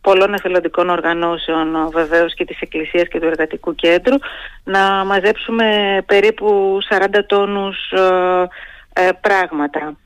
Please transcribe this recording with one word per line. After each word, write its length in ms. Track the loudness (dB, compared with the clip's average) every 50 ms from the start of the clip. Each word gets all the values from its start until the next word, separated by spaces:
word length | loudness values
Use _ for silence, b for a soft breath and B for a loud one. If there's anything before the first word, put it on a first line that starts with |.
πολλών 340 | _ 4 4 4 4 2 2
εθελοντικών 540 | -2 -4 0 0 0 0 0 -2 0 0 0
οργανώσεων, 1000 | 0 0 0 -2 -2 0 0 -2 -2 -4 -4 -4 -2 -2 -2 -2 -2 -2 -2 -2 -2
βεβαίως 420 | -2 -2 2 2 2 2 2 0
και 100 | -6 -8
της 160 | -8 -6 -10
Εκκλησίας 480 | -12 -8 -6 -8 -8 -2 0 0 0 0
και 120 | -2 -4
του 60 | -2
Εργατικού 480 | -2 0 -2 -2 -4 -4 -8 -6 -8 -6
Κέντρου, 420 | 0 2 2 2 4 4 2 0 2 B B B B B B B B B
να 400 | -4 0 2 2 2 2 0 0
μαζέψουμε 640 | 0 0 2 2 0 0 0 -4 -4 -2 0 0 2 2 0 0 0 0 -2 0
περίπου 720 | 2 2 4 4 4 2 2 0 2 2 2 2 2 0 -2 -2 -2
σαράντα 380 | 0 0 0 2 0 0 0
τόνους, 640 | 2 0 0 2 0 -2 -4 -4 -4 -6 -8 -10 -4
ε, 560 | 0 2 2 4 2 2 2 2 2 0 0 -2 B B B B B B B B -2
ε, 160 | 0 0 0 0 0
πράγματα. 760 | 0 0 2 2 0 0 -2 -4 -4 -4 -4 -6 -8 -8 -12 _ _